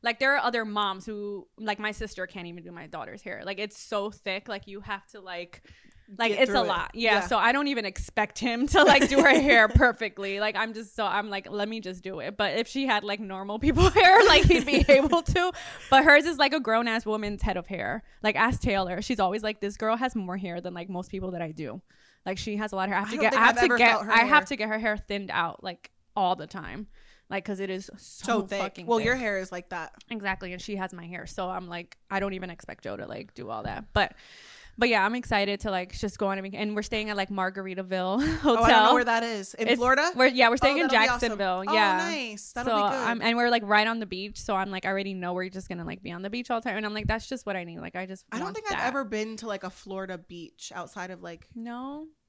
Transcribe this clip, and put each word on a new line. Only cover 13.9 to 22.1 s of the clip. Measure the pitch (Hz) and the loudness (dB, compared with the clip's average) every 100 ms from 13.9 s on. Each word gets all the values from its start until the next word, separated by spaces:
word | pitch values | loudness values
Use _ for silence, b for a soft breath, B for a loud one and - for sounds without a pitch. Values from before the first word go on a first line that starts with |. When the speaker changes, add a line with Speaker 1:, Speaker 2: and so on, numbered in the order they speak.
Speaker 1:
hair, | 415 370 392 403 | 8 10 10 10
like, | 311 - | 8 8
he'd | 339 262 | 6 4
be | - - | 2 8
Speaker 2:
<laughs> | |
Speaker 1:
able | 269 285 339 | 6 8 2
to. | 339 370 359 - B B B | 2 0 0 -4 B B B
But | 269 | 6
hers | 302 294 302 | 10 8 6
is, | 285 | 0
like, | 277 | 0
a | 302 | 0
grown-ass | 220 220 240 226 214 | 0 0 2 -2 -2
woman's | 214 208 208 | -4 -4 -4
head | 220 185 | -2 -4
of | 175 | -6
hair. | 185 101 196 b b | -8 -6 -6 b b
Like, | 214 - | -2 2
ask | 226 247 | 2 2
Taylor. | 254 196 185 180 | 0 0 -2 -4
She's | 208 226 | -4 0
always | 190 208 | 0 0
like, | 214 208 | -4 -4
"This | 202 202 | -8 -4
girl | 220 226 | -2 -2
has | 254 233 | -2 -4
more | 185 185 | -6 -8
hair | 185 170 | -8 -8
than, | 175 | -8
like, | 175 180 | -10 -8
most | 180 185 | -8 -8
people | 190 185 | -8 -8
that | 175 | -8
I | 165 | -8
do." | 156 147 120 _ b b | -8 -10 -12 _ b b